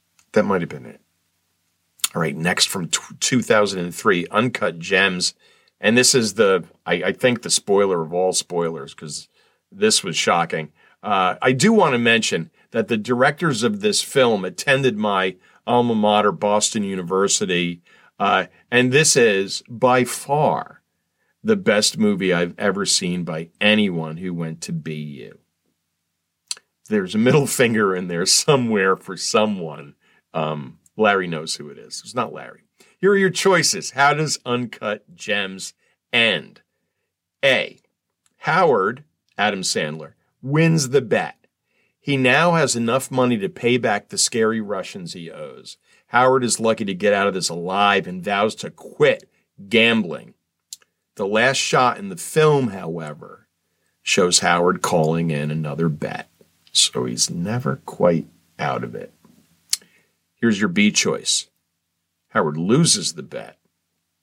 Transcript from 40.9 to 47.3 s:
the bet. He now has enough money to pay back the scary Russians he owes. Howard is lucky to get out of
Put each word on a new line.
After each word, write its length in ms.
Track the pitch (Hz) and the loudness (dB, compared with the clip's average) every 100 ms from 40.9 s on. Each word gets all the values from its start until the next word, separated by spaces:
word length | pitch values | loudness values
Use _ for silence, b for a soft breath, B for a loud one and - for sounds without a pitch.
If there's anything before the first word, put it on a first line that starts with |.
the 100 | 135 | 0
bet. 460 | 113 110 78 - _ _ _ _ _ _ | 0 -2 -2 -8 _ _ _ _ _ _
He 180 | - 139 | -4 0
now 340 | 127 139 170 | 4 4 4
has 240 | 165 135 120 | 4 2 0
enough 340 | 117 131 - | 0 -2 -2
money 280 | 135 127 117 | 0 0 0
to 100 | 95 | -4
pay 300 | - 120 127 | -4 0 0
back 300 | 117 104 - | 0 -2 -4
the 100 | 98 | -4
scary 420 | - 117 110 113 | -2 0 0 0
Russians 540 | 101 98 90 101 85 | -4 -8 -8 -12 -14
he 160 | 90 82 | -14 -16
owes. 480 | 78 73 62 - - b b b | -14 -16 -16 -20 -20 b b b
Howard 360 | 123 131 131 | 2 4 4
is 160 | 120 - | 2 0
lucky 240 | 113 110 | 0 0
to 100 | 101 | -2
get 200 | 90 104 | 0 2
out 140 | 101 | 2
of 60 | 101 | 2